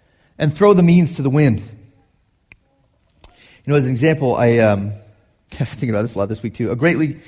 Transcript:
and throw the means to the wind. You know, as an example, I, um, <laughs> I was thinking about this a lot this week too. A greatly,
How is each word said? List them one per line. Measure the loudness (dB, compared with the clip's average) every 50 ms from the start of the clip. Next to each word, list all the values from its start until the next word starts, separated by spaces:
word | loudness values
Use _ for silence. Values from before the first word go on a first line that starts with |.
| _ _ _ _ _ _ _ -4
and | -4 -4 0
throw | 2 4 4 4
the | 4 4
means | 4 4 4 2 2 -2
to | -4
the | -4 -2
wind. | 0 2 2 2 0 -2 -6 -12 -20 -20 -20 _ _ _ _ _ _ _ _ _ _ _ _ _ -20 _ _ _ _ _ _ _ _ _ _ _ _ _ -20 -20
You | _ _ _ _ -20 _ _ 0
know, | 0
as | 0 2
an | 0
example, | -2 0 2 0 0 0 0 -2 0
I, | 2 2 2 4 4
um, | 4 2 2 0 -2 -6 -10 -12 -16 -20 _ _ _
<laughs> | _ _ _ _ _ -10
I | -8
was | -8 -8
thinking | -6 -8 -6 -4
about | -2 -4
this | -4 -4 -4
a | -6
lot | -6 -6
this | -6 -8 -8
week | -12 -8
too. | -6 -6 -6
A | -4
greatly, | -2 0 0 0 0 -2 -4 -6 -10 -16